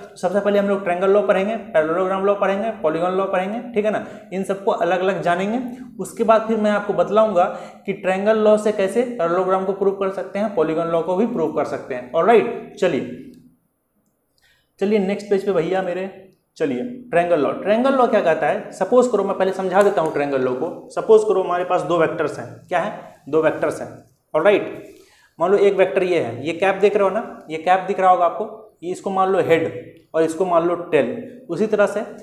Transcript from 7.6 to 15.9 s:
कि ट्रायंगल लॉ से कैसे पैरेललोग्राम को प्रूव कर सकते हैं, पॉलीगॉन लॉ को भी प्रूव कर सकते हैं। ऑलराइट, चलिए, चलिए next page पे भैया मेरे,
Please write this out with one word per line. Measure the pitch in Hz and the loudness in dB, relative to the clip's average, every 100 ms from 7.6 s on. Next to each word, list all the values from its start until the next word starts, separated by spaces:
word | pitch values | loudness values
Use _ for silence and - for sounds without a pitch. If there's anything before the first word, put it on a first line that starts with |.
| - - - | -14 -12 -8
कि | |
ट्रायंगल | 190 180 190 202 220 | -4 -2 0 2 4
लॉ | 214 214 | 6 4
से | 214 | 2
कैसे | 208 190 220 | 0 0 0
पैरेललोग्राम | 247 170 165 180 185 190 | -2 0 0 0 2 0
को | 190 | 0
प्रूव | 190 196 | 0 0
कर | 196 190 | 0 -2
सकते | 190 180 202 | -4 -6 -4
हैं, | 214 | -4
पॉलीगॉन | 170 156 160 165 | 0 0 0 0
लॉ | 165 | 0
को | 165 185 | 0 0
भी | 233 | 0
प्रूव | - 156 | 0 -2
कर | 156 | -2
सकते | 139 156 - | -4 -4 -8
हैं। | 127 123 | -10 -4
ऑलराइट, | 165 190 226 233 - - - | 0 2 2 0 -6 -10 -4
चलिए, | 175 131 - - - - _ _ _ _ _ _ _ _ _ _ _ _ _ - | -2 -2 -6 -12 -18 -20 _ _ _ _ _ _ _ _ _ _ _ _ _ -4
चलिए | 202 214 | 0 0
next | 190 202 - | 0 -2 -2
page | 196 202 | -2 0
पे | |
भैया | 175 170 185 | 0 0 -2
मेरे, | 180 | -2